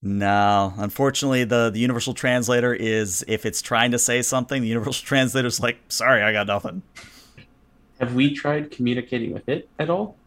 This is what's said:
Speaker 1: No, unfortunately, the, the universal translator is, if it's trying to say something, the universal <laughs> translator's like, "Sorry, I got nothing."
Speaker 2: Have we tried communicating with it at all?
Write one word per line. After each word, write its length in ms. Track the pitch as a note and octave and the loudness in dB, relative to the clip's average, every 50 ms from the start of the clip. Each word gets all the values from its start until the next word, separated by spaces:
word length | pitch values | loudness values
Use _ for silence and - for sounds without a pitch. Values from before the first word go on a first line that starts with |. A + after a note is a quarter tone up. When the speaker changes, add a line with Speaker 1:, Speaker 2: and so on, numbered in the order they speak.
| - | -4
Speaker 1:
No, 680 | G2 G2+ G2+ G2+ G2+ G2+ G2+ G2+ G2+ G#2 G2+ G2 G2 F#2 G2 | -4 -2 0 0 2 4 4 4 4 4 4 2 0 -2 -6
unfortunately, 640 | G2+ G2+ - - C3+ C#3 C3+ - - C#3+ C3 B2+ B2 | -8 -8 -2 0 0 0 0 0 0 0 2 2 2
the, 260 | G#2+ B2 A#2 A#2 A#2 | 2 2 2 2 2
the 80 | G#2 A2 | 2 0
universal 340 | A#2+ B2 B2+ A#2 A2+ - B2 | 0 0 0 -2 -2 -4 -6
translator 640 | - - C3 B2 B2 A#2+ G#2+ B2 A#2+ A#2+ B2 A#2+ | -2 0 0 2 2 2 2 2 2 2 2 0
is, 500 | - G2+ A2+ A2 A2 A2 G2+ F#2 - - - | 0 0 0 0 0 0 -2 -4 -6 -4 -4
if 180 | A2 G#2+ - | -4 -2 -2
it's 160 | A2+ - - - | -4 -6 -6 -6
trying 300 | - B2 A2+ A#2 B2 A#2+ | -2 0 2 2 2 2
to 80 | A#2+ | 0
say 200 | - - A#2+ B2 B2 | 0 2 2 0 0
something, 380 | - - C3 B2 - C#3 C3+ | 0 -2 -2 -2 -2 -4 -2
the 60 | B2 | -2
universal 280 | A2 A2+ A#2 A2 C#3 B2 | 0 -2 -2 -2 -2 -4
<laughs> 120 | - - | -6 -4
translator's 540 | - - C#3 C3 B2+ A#2 C3+ B2+ A#2+ A2+ - | 0 2 2 2 2 2 0 0 0 -2 -2
like, 180 | - A#2+ A#2+ - _ | -2 -2 -4 -4 _
"Sorry, 360 | _ - - A2+ B2 C3 A#2 G2+ | _ -6 0 4 4 4 6 4
I 100 | G#2+ G#2+ | 2 2
got 160 | G#2+ G#2 G2+ | 2 0 0
nothing." 340 | G2+ G2+ - - F3 F#3+ - _ _ - - - - - - - _ - - _ _ _ _ _ _ _ _ _ _ _ | 0 -2 -2 -4 -10 -10 -12 _ _ -20 -20 -20 -20 -20 -20 -20 _ -20 -20 _ _ _ _ _ _ _ _ _ _ _
Speaker 2:
Have 120 | B2+ A#2+ B2 | -4 -2 0
we 220 | B2+ C3+ C#3+ C#3+ | 2 2 2 0
tried 380 | - - D3 D3 D3+ D3+ D3+ - | 0 -2 -2 -2 -2 -2 -6 -6
communicating 600 | - B2+ A#2+ B2 B2+ B2 - - B2 A2+ - - | -4 -2 -2 0 -2 -4 -4 -4 -4 -4 -4 -6
with 160 | - - - | -8 -4 -4
it 200 | C3+ F3 - _ _ - | -4 -4 -4 _ _ -6
at 120 | D#3 D#3+ | -2 -2
all? 260 | E3+ F#3 G#3+ G3+ - _ _ | 0 -2 -2 -6 -10 _ _